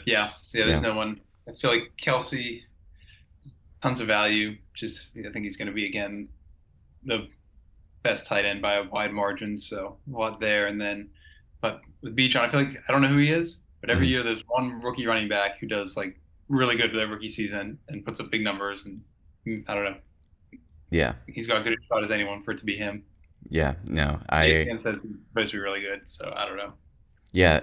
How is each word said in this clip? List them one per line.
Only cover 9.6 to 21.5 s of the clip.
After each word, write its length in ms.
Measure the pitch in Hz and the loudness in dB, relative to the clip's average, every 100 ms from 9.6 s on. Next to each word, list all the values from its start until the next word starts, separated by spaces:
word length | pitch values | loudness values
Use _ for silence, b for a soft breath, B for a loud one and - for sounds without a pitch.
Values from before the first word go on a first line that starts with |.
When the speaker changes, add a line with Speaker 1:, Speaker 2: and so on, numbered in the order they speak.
| - 101 98 - - | -8 -8 -10 -12 -10
Speaker 1:
a 40 | 123 | -4
lot 240 | 110 104 | -4 -2
there. 260 | 107 104 101 | 2 2 2
And 140 | 104 | 0
then, 300 | 104 101 104 b b b _ - | -4 -6 -10 b b b _ -6
but 200 | 113 107 - - | -4 -4 -12 -16
with 140 | 120 113 | -6 2
Bijan, 240 | 131 127 | 4 4
I 80 | 120 | 4
feel 120 | 143 | 4
like, 220 | 139 131 - | 2 -2 0
I 40 | |
don't 100 | 135 | 4
know 60 | 135 | 6
who 100 | 143 | 6
he 120 | 147 | 6
is, 280 | 165 170 - - - | 4 0 -6 -18 -8
but 100 | - | 0
every 160 | 120 131 | 4 4
Speaker 2:
Mm-hmm. 40 | |
Speaker 1:
year 100 | 127 | 4
there's 200 | 117 110 - | 0 -2 -2
one 320 | 123 127 120 | 0 0 -4
rookie 260 | 123 127 117 | -6 -4 0
running 220 | 113 104 | 0 2
back 300 | 104 101 - | 0 0 -2
who 80 | 107 | -4
does, 300 | 104 95 - | -4 -4 -4
like, 220 | 95 - - - - | -6 -8 -20 -20 -2
really 280 | 135 127 117 | 2 4 4
good 160 | 113 | 2
with 80 | 110 | 2
their 80 | 107 | -2
rookie 200 | 107 110 | -4 -8
season 500 | 107 104 101 101 139 - | -6 -4 -4 -6 -10 -12
and 160 | 101 | -12
puts 160 | - - | -10 -10
up 100 | 107 | -4
big 120 | 113 | -2
numbers, 440 | 107 98 101 98 104 | -2 -2 -4 -6 -10
and, 160 | 98 - _ - - - | -14 -18 _ -20 -14 -8
mm, 180 | 110 - | -8 -4
I 60 | |
don't 100 | 104 | -4
know. 120 | 101 98 - _ _ _ _ - _ - - | -4 -6 -14 _ _ _ _ -20 _ -20 -2
Speaker 2:
Yeah. 240 | 82 67 - - | 2 2 0 -10
Speaker 1:
He's 200 | - | -8
got 120 | 113 | 0